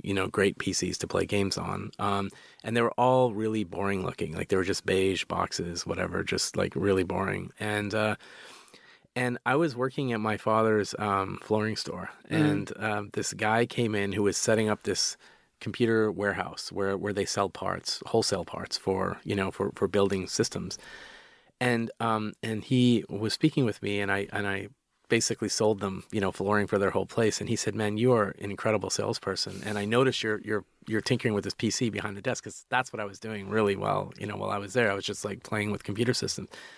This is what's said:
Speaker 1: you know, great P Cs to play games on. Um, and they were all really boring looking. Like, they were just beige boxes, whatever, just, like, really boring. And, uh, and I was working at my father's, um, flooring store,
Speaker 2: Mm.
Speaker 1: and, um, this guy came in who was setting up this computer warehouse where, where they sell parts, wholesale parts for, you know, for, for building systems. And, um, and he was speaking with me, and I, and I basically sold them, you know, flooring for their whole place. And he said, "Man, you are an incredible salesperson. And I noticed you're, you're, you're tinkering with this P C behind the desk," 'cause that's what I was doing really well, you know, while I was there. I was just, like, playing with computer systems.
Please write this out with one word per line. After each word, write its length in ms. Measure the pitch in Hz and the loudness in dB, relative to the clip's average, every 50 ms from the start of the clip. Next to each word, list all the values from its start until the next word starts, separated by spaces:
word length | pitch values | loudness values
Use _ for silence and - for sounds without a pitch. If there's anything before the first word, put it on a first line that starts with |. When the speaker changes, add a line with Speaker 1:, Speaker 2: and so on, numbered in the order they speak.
Speaker 1:
you 120 | - - 98 | -4 -2 0
know, 140 | 95 95 95 | 0 0 0
great 300 | - - 95 104 - - | 2 4 4 4 4 0
P 140 | - 98 | -2 -2
Cs 260 | 92 - - 90 82 - | -2 0 0 -2 -2 -4
to 80 | - - | -4 -2
play 180 | - 92 90 | 0 0 0
games 320 | 87 104 101 98 95 90 87 | 2 2 2 2 0 0 -4
on. 340 | 85 90 95 95 95 98 - - | -4 -4 -6 -6 -6 -8 -6 -4
Um, 300 | 104 101 101 98 98 98 - - - - - _ - | -2 0 0 0 -2 -4 -8 -12 -20 -20 -18 _ -6
and 140 | 110 113 120 | -2 0 2
they 40 | |
were 120 | 117 113 - - | 2 2 2 4
all 360 | 120 127 127 131 127 123 104 | 4 6 6 6 4 4 2
really 320 | 104 110 110 110 107 101 | 0 -2 0 0 0 -2
boring 400 | 85 - - 98 98 101 92 92 | -2 -4 -2 0 0 0 0 -2
looking. 280 | 92 - - 87 78 80 | -2 -4 -4 -6 -4 -4
Like, 140 | 87 90 - | -4 -2 0
they 80 | 98 | 2
were 80 | 95 90 | 2 2
just 220 | 92 95 - - | 2 0 -2 0
beige 400 | - 95 95 95 95 92 85 - | 2 2 4 4 4 2 0 -2
boxes, 600 | - - 87 87 - - - 90 85 85 85 - | -2 -2 -2 -2 -2 -2 -4 -6 -4 -6 -6 -4
whatever, 380 | 92 - 92 92 90 87 92 92 | -4 -4 -2 -2 -2 -2 -4 -2
just, 320 | - 95 - - - - | -2 -2 -2 -2 -2 0
like, 180 | 95 95 92 - - | 0 -2 0 0 0
really 260 | 92 101 98 92 90 | 2 4 4 4 2
boring. 480 | 87 95 95 98 95 98 95 92 92 - - | 0 0 -2 -2 -2 -2 -4 -6 -8 -8 -6
And, 340 | 107 107 107 104 104 101 104 | -4 -2 -2 -2 -2 -2 0
uh, 220 | 107 107 107 104 - - - - - - - - - - - - - - - - - _ _ - | 0 0 0 -2 -4 -8 -18 -20 -20 -20 -20 -20 -20 -20 -20 -20 -20 -20 -20 -20 -20 _ _ -4
and 220 | 127 127 123 120 - - | -2 -2 0 -2 -2 0
I 100 | 117 131 | 2 2
was 200 | 151 170 156 117 | 2 2 2 0
working 380 | 120 127 131 - - 139 127 117 | -2 -4 -2 -2 -2 -2 -2 0
at 60 | 107 | 0
my 160 | 107 110 107 98 | 0 0 0 0
father's, 580 | - 117 110 110 110 110 107 107 98 - - - | 2 2 4 6 6 6 4 4 2 0 -2 -2
um, 400 | 107 104 98 98 95 95 95 95 | 0 2 2 2 0 -2 -4 -6
flooring 340 | - - 107 107 107 110 107 | -2 0 0 2 2 0 -2
store, 340 | - - - 90 90 92 - - - - - | -4 -6 -6 -8 -8 -10 -12 -14 -14 -8 -2
Speaker 2:
Mm. 220 | - 160 151 127 | 2 2 4 4
Speaker 1:
and, 220 | 101 101 98 92 - - | 2 0 -2 -6 -6 -4
um, 320 | 107 107 104 104 104 101 - | -4 -2 -2 -2 -4 -6 -6
this 200 | 110 101 - - | -6 -4 -4 -4
guy 320 | 98 110 107 110 117 120 | 0 2 2 4 4 2
came 300 | 123 - - 120 110 107 | 2 2 0 0 2 2
in 180 | 101 101 101 98 | 0 0 0 2
who 100 | 107 104 | 2 2
was 140 | 101 87 - | 2 2 2
setting 320 | - - 110 110 110 107 | 2 4 4 4 4 2
up 140 | 104 - - | 0 0 0
this 340 | 107 92 - - - - - - - - _ _ _ _ - | -2 0 0 0 -2 -4 -8 -16 -20 -20 _ _ _ _ -12
computer 520 | - 110 98 - 120 113 113 110 110 107 | -10 -6 0 2 2 4 4 4 2 2
warehouse 600 | 87 87 101 101 92 95 92 - - - - - | 0 0 0 0 0 0 -2 -4 -6 -10 -12 -8
where, 240 | - 95 98 98 98 | -4 -2 0 0 0
where 160 | 92 87 104 | 0 -2 -2
they 140 | 98 101 92 | 0 0 -2
sell 240 | - - 104 101 92 | 0 0 0 0 0
parts, 520 | - - 98 95 90 90 - - - - - | -2 -4 -4 -4 -4 -4 -4 -6 -6 -6 -4
wholesale 400 | - - 113 107 - 101 90 85 | 0 2 2 4 2 0 -2 -2
parts 320 | - - 87 90 - - - | -4 -8 -10 -8 -6 -8 -4
for, 420 | - 95 95 95 92 92 90 - - | -2 0 0 0 0 -2 -4 -6 -4
you 120 | - 101 | -2 0
know, 160 | 98 95 95 | 0 0 -2
for, 200 | - - 98 101 - | -2 -2 -4 -4 -2
for 120 | - 101 92 | 0 0 2
building 400 | 92 104 98 98 98 95 92 - | 4 4 4 4 2 0 -2 -2
systems. 500 | - - 110 - - 98 87 95 - - - - - - - - - - - - - _ _ _ _ - | 0 0 0 0 -2 -6 -6 -6 -8 -12 -14 -18 -18 -18 -18 -20 -20 -20 -20 -20 -20 _ _ _ _ -2
And, 320 | 123 123 120 117 113 113 - - | 0 2 2 2 0 -2 -4 -2
um, 340 | 117 113 110 107 107 107 - - - | 0 0 2 0 0 -4 -8 -8 -6
and 200 | 113 110 107 98 | -6 -4 -4 -2
he 400 | - 131 127 123 123 120 107 - - | 2 4 6 6 6 6 4 2 0
was 240 | - 101 110 107 - | -4 -4 -2 -2 0
speaking 320 | - - 156 - 156 131 | 2 2 2 4 4 2
with 160 | 110 101 - | 2 0 -2
me, 180 | - 101 101 101 | -2 -2 -2 0
and 120 | 101 98 | 0 0
I, 160 | 98 98 101 - | 0 0 0 -2
and 160 | - 104 101 101 | -4 -4 -2 -2
I 220 | 98 98 98 104 - _ _ _ _ _ _ - | -2 -4 -6 -8 -14 _ _ _ _ _ _ 2
basically 400 | 120 117 - - 113 - 110 101 | 2 2 2 2 -2 0 -2 -2
sold 320 | - - 113 107 110 98 | 0 2 4 4 2 2
them, 220 | 101 98 95 92 - - | 0 -4 -4 -6 -8 -6
you 100 | - 107 | -2 0
know, 100 | 98 95 | 0 0
flooring 360 | - - 101 98 104 104 101 90 | 0 0 0 2 2 2 2 2
for 100 | - 101 | 2 2
their 140 | 101 95 | 2 2
whole 160 | - 98 95 - | 2 0 -2 -2
place. 340 | - - 113 107 - - | 0 2 2 2 2 0
And 80 | 98 92 | -2 -2
he 60 | 117 - | -2 -2
said, 180 | - 110 101 | -2 -2 -2
"Man, 220 | 110 107 104 104 107 | -2 -2 -2 0 2
you 160 | 120 127 123 | 4 4 6
are 220 | 113 101 98 - - | 4 4 2 -2 -6
an 120 | 90 101 | -8 -8
incredible 400 | 98 - - 113 107 101 95 95 | -6 -2 0 2 2 2 0 -2
salesperson. 720 | - - 104 101 117 - - 98 95 - - 101 98 98 - | -2 -2 -2 -2 -2 -4 -2 -4 -2 -2 -4 -6 -6 -8 -6
And 120 | 107 104 104 | -4 -4 -2
I 60 | 101 | 0
noticed 400 | 104 113 123 135 131 120 - - | 2 4 4 4 4 2 0 -2
you're, 160 | 110 107 101 - | -2 -2 -4 -4
you're, 180 | 104 107 101 - _ _ _ - - | -4 -4 -4 -4 _ _ _ -6 -2
you're 140 | 110 107 | -2 0
tinkering 320 | - - 131 110 - 120 107 | 0 2 0 0 2 0 0
with 100 | 101 95 | 0 0
this 120 | 101 - | -2 -4
P 160 | - - 107 | -2 -2 0
C 180 | - - 131 113 | 0 0 -2 -2
behind 260 | 104 101 90 104 98 | -2 -4 -6 -6 -6
the 60 | 101 | -6
desk," 220 | 95 131 120 - - | -4 -4 -4 -4 -6
'cause 220 | 107 - - - - | -12 -14 -14 -6 -2
that's 240 | 127 127 123 - - | 0 0 0 -2 -4
what 80 | 110 | -8
I 40 | 104 | -8
was 140 | 101 98 - | -8 -8 -10
doing 300 | - 110 110 101 98 98 | -10 -8 -8 -8 -6 0
really 260 | 104 110 110 101 95 | 2 4 4 4 4
well, 380 | 98 101 101 98 98 98 98 - - | 2 0 0 0 0 -2 -4 -8 -8
you 100 | 107 107 | -8 -6
know, 100 | 104 101 | -6 -4
while 140 | 101 101 | -4 -2
I 80 | 101 101 | -2 -4
was 140 | 101 98 98 | -4 -2 0
there. 160 | 127 117 104 | 2 2 2
I 20 | 98 | 2
was 100 | 101 - | 0 -2
just, 220 | - 101 - - | -6 -6 -4 -6
like, 180 | 104 98 - - | -6 -6 -8 -8
playing 280 | - 117 107 104 107 | -4 -2 -2 0 0
with 120 | 104 101 - | -2 -4 -4
computer 300 | - 101 101 120 127 123 | -4 -2 0 2 2 2
systems. 360 | - - - - - 98 - - - - - - | 0 0 -4 -4 -6 -8 -12 -14 -18 -18 -18 -20